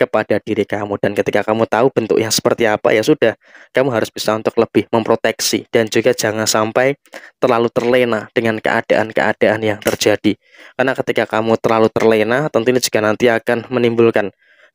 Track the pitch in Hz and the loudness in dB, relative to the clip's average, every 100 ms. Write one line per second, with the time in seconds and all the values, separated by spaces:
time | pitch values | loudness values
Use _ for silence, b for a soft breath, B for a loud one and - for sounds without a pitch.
0 | 123 107 110 104 - 104 101 104 104 101 | -2 -2 0 -2 -2 -4 -2 -4 -6 -2
1 | 101 101 - 104 104 110 113 107 135 - | -2 -2 -2 0 0 0 0 2 2 0
2 | 110 - 110 - - 120 113 107 - 113 | 0 0 0 0 0 0 0 0 2 2
3 | 110 95 113 104 B B B 123 135 110 | 2 2 0 -2 B B B -2 -2 -2
4 | 113 - - 110 - - 110 110 - 117 | -4 -6 -4 -2 -2 0 0 0 0 0
5 | 113 113 113 - - 107 - 120 110 117 | 0 0 -2 -2 -2 -4 -2 0 0 0
6 | 127 120 110 107 110 113 110 123 131 143 | 0 0 -2 -2 -2 0 0 0 0 -2
7 | _ B B B - 117 117 - 117 127 | _ B B B 0 2 0 0 -2 0
8 | 120 110 110 - 113 110 - 113 - - | -2 -4 -4 -2 -2 -2 -2 -2 0 0
9 | 110 - 90 - 107 110 110 104 - - | 0 -2 -2 0 0 0 -2 -4 -4 -2
10 | - 101 107 - B B B B 131 127 | 0 0 0 -2 B B B B -2 -2
11 | 131 123 107 110 113 113 117 113 110 - | -4 -2 -2 -2 0 0 2 2 2 2
12 | 113 110 107 127 151 117 117 123 - 113 | 2 2 2 -2 0 -2 0 0 0 0
13 | 107 107 123 113 - 117 - 123 120 117 | 0 2 2 2 0 -4 -2 -2 0 2
14 | 117 113 98 - b b b | 2 2 -2 -8 b b b